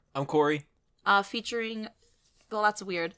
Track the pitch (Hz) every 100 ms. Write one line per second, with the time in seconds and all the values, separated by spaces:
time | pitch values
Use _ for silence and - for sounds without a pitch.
0 | _ 139 139 151 147 151 - _ _ _
1 | - 202 196 233 202 233 226 220 214 -
2 | _ _ _ _ _ 214 208 208 196 175
3 | 165